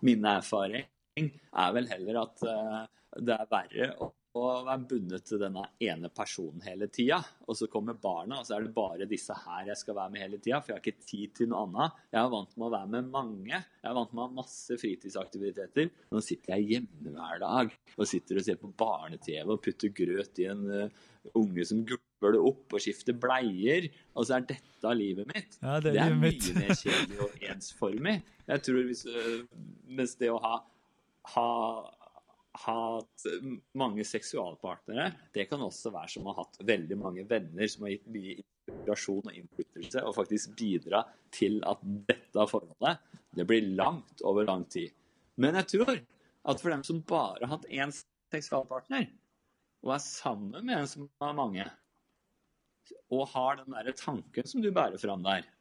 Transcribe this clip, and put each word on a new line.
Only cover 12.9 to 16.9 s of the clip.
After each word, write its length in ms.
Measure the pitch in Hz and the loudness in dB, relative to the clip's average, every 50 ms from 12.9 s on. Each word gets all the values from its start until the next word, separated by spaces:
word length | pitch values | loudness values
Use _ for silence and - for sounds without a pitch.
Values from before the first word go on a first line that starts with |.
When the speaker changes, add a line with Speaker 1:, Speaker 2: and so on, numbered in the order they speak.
| 107 120 | -2 -2
Speaker 1:
med 100 | 127 131 131 | -4 -2 -4
mange, 400 | 135 135 117 110 98 95 104 143 | -4 -4 -4 -8 -10 -8 -4 -4
jeg 320 | 185 185 - _ _ - 110 | -6 -6 -8 _ _ -6 -2
er 80 | 120 | -2
vant 160 | 127 120 107 | -2 -2 -2
med 140 | - 117 120 | -4 -6 -6
å 20 | 127 | -6
ha 100 | 127 131 | -6 -10
masse 380 | 127 - - - - - 123 120 | -10 -10 -12 -16 -6 -4 -4 -2
fritidsaktiviteter. 1040 | - 110 92 - - 98 95 101 95 - - 98 98 101 92 101 98 90 _ 139 151 175 - _ - _ | -2 -4 -4 -4 -6 -8 -6 -6 -8 -6 -6 -4 -4 -4 -2 -4 -8 -2 _ 0 0 0 -2 _ -12 _
Nå 80 | - 107 107 - | -2 -2 0 -2
sitter 300 | - - _ - 90 98 | -4 -6 _ -2 0 0
jeg 100 | 104 104 113 | 2 4 2
hjemme 420 | 123 123 - | 0 0 -4